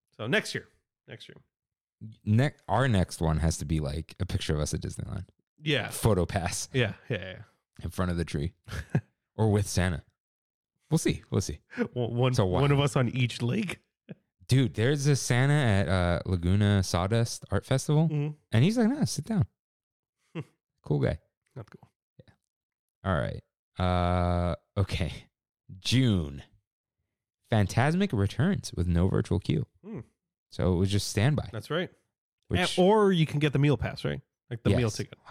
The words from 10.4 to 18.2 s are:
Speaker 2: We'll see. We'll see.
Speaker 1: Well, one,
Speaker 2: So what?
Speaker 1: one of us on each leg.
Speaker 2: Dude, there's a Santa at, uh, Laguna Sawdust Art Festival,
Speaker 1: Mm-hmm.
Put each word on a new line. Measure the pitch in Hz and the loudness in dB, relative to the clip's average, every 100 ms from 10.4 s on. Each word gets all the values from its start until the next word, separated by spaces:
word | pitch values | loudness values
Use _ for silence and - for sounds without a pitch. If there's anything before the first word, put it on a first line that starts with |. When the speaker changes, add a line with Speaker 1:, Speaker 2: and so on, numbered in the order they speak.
| _ _ _ _ _ | _ _ _ _ _
Speaker 2:
We'll | 160 | -2
see. | - - - | 0 -4 -4
We'll | - | -4
see. | - - _ - 233 | -4 -8 _ -6 -6
Speaker 1:
Well, | 123 120 | -4 -4
one, | 120 127 | 0 0
Speaker 2:
So | 123 92 | 2 2
what? | 90 | 2
Speaker 1:
one | 143 | 2
of | 143 | 2
us | 143 147 | 2 0
on | 120 | 0
each | 123 120 - | 0 -2 -2
leg. | 120 185 185 - _ _ - - _ _ - | -2 -2 -4 -8 _ _ -20 -20 _ _ 0
Speaker 2:
Dude, | 131 117 | 2 2
there's | 101 120 147 139 | 0 0 0 0
a | 135 | 0
Santa | - 123 139 | 2 2 2
at, | 147 123 98 76 | 2 4 2 2
uh, | 95 87 85 - | 2 2 0 0
Laguna | 92 87 101 101 101 | 0 2 4 4 4
Sawdust | 90 87 95 117 120 - - | 2 0 0 0 -2 -4 -4
Art | 98 - | -4 0
Festival, | 131 - 151 160 | -2 2 2 2
Speaker 1:
Mm-hmm. | 151 | 0